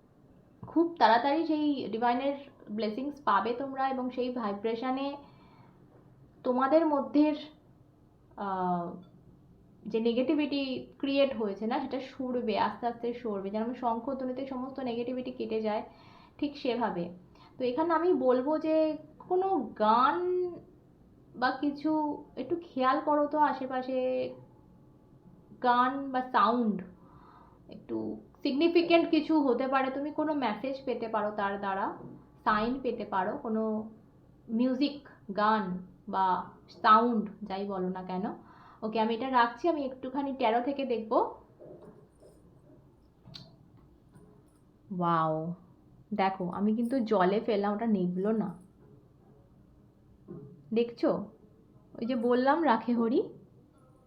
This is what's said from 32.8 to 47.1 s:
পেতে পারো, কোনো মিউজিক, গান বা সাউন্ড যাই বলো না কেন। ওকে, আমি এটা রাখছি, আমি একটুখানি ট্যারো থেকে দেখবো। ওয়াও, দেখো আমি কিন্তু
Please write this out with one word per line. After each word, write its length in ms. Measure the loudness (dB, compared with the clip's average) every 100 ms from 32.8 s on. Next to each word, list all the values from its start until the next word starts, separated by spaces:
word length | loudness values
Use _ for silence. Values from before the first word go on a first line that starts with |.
পেতে 220 | -4 -4 -4
পারো, 200 | -2 -2 -4 -4
কোনো 160 | -2 0 -2 -6 -14 -20 -20 -20 -20 -4 0
মিউজিক, 400 | 2 2 0 -2 -14 -18 -8 0
গান 240 | 2 2 0 -6 -10 -18 -6
বা 120 | 0 0 0 -4 -16 -20 2
সাউন্ড 420 | 8 8 8 2 -2 -8 -8
যাই 140 | -6 -4
বলো 160 | -4 -4 -4
না 40 | -6
কেন। 160 | -4 -4 -8 -16 -20 -20 -10 -4
ওকে, 120 | 0
আমি 100 | 0 0
এটা 120 | 2 4
রাখছি, 240 | 4 2 0
আমি 80 | 0 -4
একটুখানি 420 | -6 -6 -4 -4 0
ট্যারো 200 | 2 2 0
থেকে 160 | -2 -2
দেখবো। 240 | -4 0 0 0 -4 -20 -20 -20 -20 -20 -20 -20 _ -20 -20 -20 -20 -20 -20 -20 _ _ _ -20 -20 -20 -20 -20 -20 -20 -20 _ -20 -20 -20 _ _ _ _ -8 -2
ওয়াও, 380 | 2 2 2 0 -4 -8 -14 -20 -20 -20 -6 0
দেখো 240 | 0 0 -4 0
আমি 120 | 0 0
কিন্তু 160 | 0 0 2